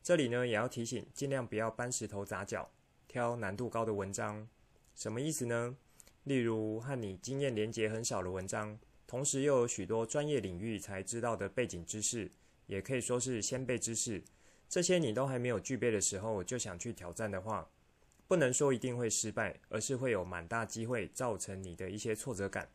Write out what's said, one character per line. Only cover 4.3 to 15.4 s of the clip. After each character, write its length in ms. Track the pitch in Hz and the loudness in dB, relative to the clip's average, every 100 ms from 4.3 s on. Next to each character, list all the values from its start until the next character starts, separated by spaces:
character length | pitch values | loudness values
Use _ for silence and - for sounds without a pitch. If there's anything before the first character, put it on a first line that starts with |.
| 107 110 _ - - _ | -4 -10 _ -20 -20 _
什 180 | - 110 | -8 -4
么 80 | 110 | -2
意 100 | 147 | -2
思 140 | 147 | -2
呢？ 320 | 120 117 120 135 _ - - _ | 0 0 0 -6 _ -20 -20 _
例 140 | - 135 | 0 2
如 400 | 117 113 107 110 | 4 2 0 -2
和 140 | 123 | -2
你 220 | 135 107 92 | -2 -4 -6
经 240 | - 139 | -6 0
验 120 | 139 | 0
连 180 | 113 107 | 2 0
结 180 | 113 107 | 2 2
很 160 | 110 | 2
少 180 | 120 113 | 0 0
的 80 | 90 | 0
文 160 | 92 95 | -2 -2
章， 320 | 113 107 107 - - - | -2 -4 -8 -16 -20 -8
同 160 | 123 | -2
时 180 | 143 139 | 0 2
又 160 | 143 135 | 4 6
有 80 | 120 | 4
许 180 | - | 0
多 220 | 92 113 113 | 0 0 2
专 200 | 147 147 | 0 2
业 140 | 139 | 2
领 180 | 98 87 | 0 -4
域 200 | 110 104 | -2 -4
才 240 | - 98 | -4 -6
知 180 | 95 117 | -4 -2
道 160 | 117 107 | 0 0
的 120 | 98 | 0
背 180 | - 120 | 0 0
景 180 | 87 | -2
知 160 | 85 107 | -6 -2
识， 300 | 104 120 92 - _ _ - | -2 -2 -4 -10 _ _ -6
也 140 | 98 | -6
可 140 | 95 131 | -2 -2
以 40 | |
说 180 | - 123 | 0 0
是 240 | 127 120 | 0 -2
先 240 | 98 127 127 | 0 -2 0
辈 100 | 120 | 0
知 180 | - | 0
识， 280 | 113 - 98 - _ - - - | -2 -2 -2 -6 _ -20 -20 -4
这 120 | - | 0
些 180 | 175 180 | 4 4
你 140 | 147 | 4
都 140 | 107 135 | 2 2
还 100 | |
没 120 | 127 | 2